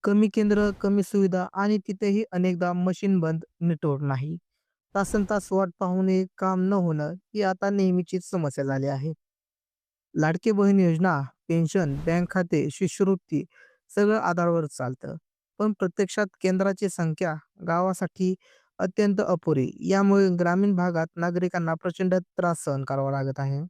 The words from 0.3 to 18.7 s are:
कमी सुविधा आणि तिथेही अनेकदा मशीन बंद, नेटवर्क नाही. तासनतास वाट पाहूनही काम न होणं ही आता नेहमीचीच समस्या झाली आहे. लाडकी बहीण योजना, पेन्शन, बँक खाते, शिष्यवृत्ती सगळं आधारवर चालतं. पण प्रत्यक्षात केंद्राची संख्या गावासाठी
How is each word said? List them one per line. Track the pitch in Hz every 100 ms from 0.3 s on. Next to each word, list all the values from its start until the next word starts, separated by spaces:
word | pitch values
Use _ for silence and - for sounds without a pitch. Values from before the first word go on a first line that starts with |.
| 220 208 208 208 196
कमी | 202 202
सुविधा | 190 202 196 180 180
आणि | 190 208 214
तिथेही | - 190 202 202 220
अनेकदा | 180 185 175 175
मशीन | 180 180 180 196 190
बंद, | 160 160 - _
नेटवर्क | 170 156 156 139
नाही. | 143 131 143 170 _ _ _ _ _
तासनतास | 196 190 214 196 208 -
वाट | 190 190 -
पाहूनही | 185 185 190 185 185 -
काम | 190 185
न | 185
होणं | 202 175 151 147
ही | 185 _ 214
आता | 196 185 196
नेहमीचीच | 202 185 180 175 185 -
समस्या | 185 151 139
झाली | 139 135 135
आहे. | 139 147 156 _ _ _ _ _ _ _ _ _
लाडकी | - 156 170 233
बहीण | 202 202 196
योजना, | 175 160 185 151 139 _ -
पेन्शन, | 165 165 196 156 139 160
बँक | 170 175
खाते, | 190 175 156 151
शिष्यवृत्ती | - 190 - 190 190 _ 147 - _ - _ _
सगळं | - 208 214
आधारवर | 175 170 170 170 151
चालतं. | - 127 127 139 160 _ _ _ _
पण | 214
प्रत्यक्षात | 202 185 - 196 - 202 _
केंद्राची | 185 185 196 190 196
संख्या | - 165 156 180 156 _ _ 170
गावासाठी | 170 185 185 175 - 185 185 _ _ _